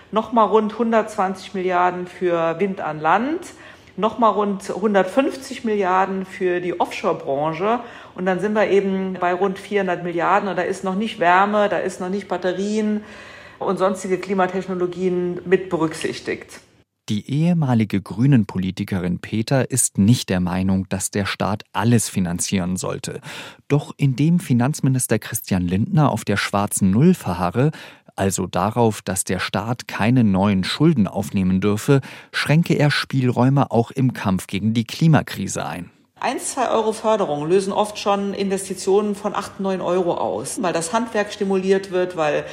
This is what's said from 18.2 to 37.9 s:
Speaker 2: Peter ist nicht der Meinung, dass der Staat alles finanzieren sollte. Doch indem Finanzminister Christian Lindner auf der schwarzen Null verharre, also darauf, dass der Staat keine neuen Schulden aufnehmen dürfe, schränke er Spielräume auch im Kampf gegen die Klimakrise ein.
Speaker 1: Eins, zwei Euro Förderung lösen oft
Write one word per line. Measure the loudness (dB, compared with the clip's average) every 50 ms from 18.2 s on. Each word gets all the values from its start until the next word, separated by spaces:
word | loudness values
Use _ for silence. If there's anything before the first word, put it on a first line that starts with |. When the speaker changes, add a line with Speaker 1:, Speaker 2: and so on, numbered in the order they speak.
| 4 6 6 4 4 2 -2 -2 -2 -2 -2 -4 -4 -4 -2 -2 -2 -2 -4 -4
Speaker 2:
Peter | -4 -4 -4 -4 0 0 0 0 0 0
ist | -2 -2 -2 -2 0
nicht | 4 4 6 4 4 2 0
der | 0 0
Meinung, | 0 0 0 0 0 2 0 0 0 -2
dass | -4 -6 -4 -4
der | -2 -2 -2
Staat | -2 -4 -2 -2 -2 -2 -4 -6 _
alles | -4 0 2 4 4 4 2 0
finanzieren | -2 -2 -2 -2 -2 -4 -2 -2 -2 -2 0 -2 -4
sollte. | -4 -4 -6 -6 -6 -8 -10 -10 -10 -12 -14 -14 -14 -16 -16 -18 -18 _
Doch | 0 0 0 0 -4 -2
indem | 0 2 2 2 2 2 4 4 2
Finanzminister | 2 2 2 2 2 0 0 0 0 0 0 0 0 0 0 -2
Christian | -2 -6 -8 -10 -4 -2 -2 0
Lindner | 0 0 0 0 0 2 2 4 4 4
auf | 2 0 -2
der | -2 -2
schwarzen | -2 -2 0 0 0 0 0 0 0 2 2
Null | 4 6 6 6 4
verharre, | 4 0 -4 -4 -2 -2 0 2 2 2 0 0 -4 -12 -20 -20 -20 _ -16 _
also | -2 -2 0 0 -2 -4
darauf, | -2 -2 0 0 0 2 2 2 2 2 0
dass | -4 -4 -4 -4 -2
der | -2 -2 -2
Staat | -2 -2 -2 -2 -2 -2 -4 -6 -8 -10
keine | -4 0 2 4 4 6
neuen | 4 4 4 4 4 4 2 2 0
Schulden | -2 0 2 4 4 4 4 2 0
aufnehmen | 0 -4 -6 -2 -2 0 2 2 2 2
dürfe, | 2 2 0 2 2 2 2 2 2 -2 -10 -20 -18 -10
schränke | -6 -4 0 2 2 2 2 2 2
er | 2 2 2
Spielräume | 2 0 -4 -2 -2 0 0 0 2 2 4 4 4 4 2 2
auch | 2 0 0 0
im | 0 0 0 0
Kampf | 0 0 -2 0 0 -2 -2
gegen | -4 -4 -2 -2 0 0
die | 0 -2
Klimakrise | -2 -2 2 4 6 6 4 4 0 -6 -6 -6 -6 -4 -6 -6
ein. | -6 -8 -8 -10 -14 -18 _ _ _ _ -6
Speaker 1:
Eins, | -4 -4 -4 -4 -6 -6 -4
zwei | -2 -2 0
Euro | 0 2 0 0
Förderung | -2 -2 0 0 2 2 0 -2 -2 -2 0 2
lösen | 2 2 2 2
oft | 0 0 0 -2